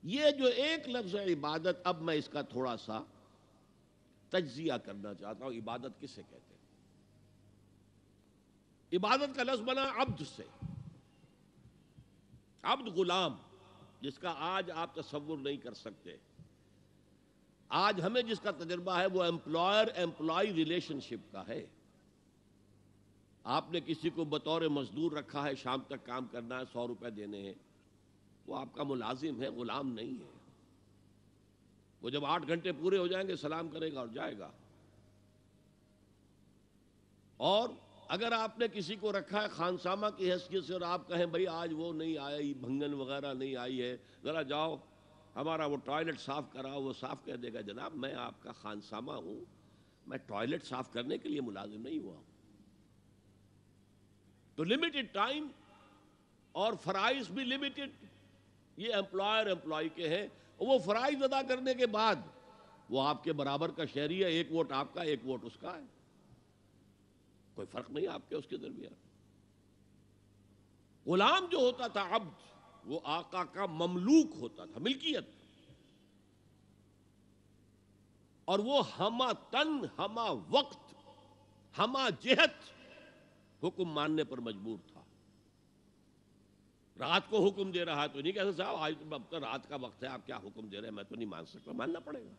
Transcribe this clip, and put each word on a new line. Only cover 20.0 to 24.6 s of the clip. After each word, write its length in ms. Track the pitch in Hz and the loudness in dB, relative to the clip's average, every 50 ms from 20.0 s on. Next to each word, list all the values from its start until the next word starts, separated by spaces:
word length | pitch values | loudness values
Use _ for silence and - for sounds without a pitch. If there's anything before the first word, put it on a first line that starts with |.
| 180 170 151 - 151 160 160 175 202 | 0 -2 -2 -2 -2 0 2 2 2
रिलेशनशिप 840 | 220 196 160 160 151 165 180 - - 156 123 117 - 123 101 - - - | 2 4 2 2 2 2 -2 -2 -2 -6 -6 -6 -6 -10 -10 -10 -12 -12
का 80 | 98 | -12
है। 300 | 92 90 113 147 - - - - _ - _ - - - _ _ _ _ _ _ _ _ _ _ - _ - - - - - - - _ - - - _ - _ - | -8 -6 -6 -8 -8 -10 -18 -20 _ -20 _ -20 -20 -20 _ _ _ _ _ _ _ _ _ _ -20 _ -20 -20 -20 -20 -20 -20 -20 _ -20 -20 -20 _ -20 _ -4
आपने 360 | - 123 156 156 - 165 175 | 2 2 2 2 2 -4 -4
किसी 280 | - - 165 147 - 170 | -2 -2 -4 0 0 -2
को 160 | 139 151 165 | 0 0 -2
बतौर 420 | 151 143 151 - 156 156 165 | 0 0 -2 0 2 0 2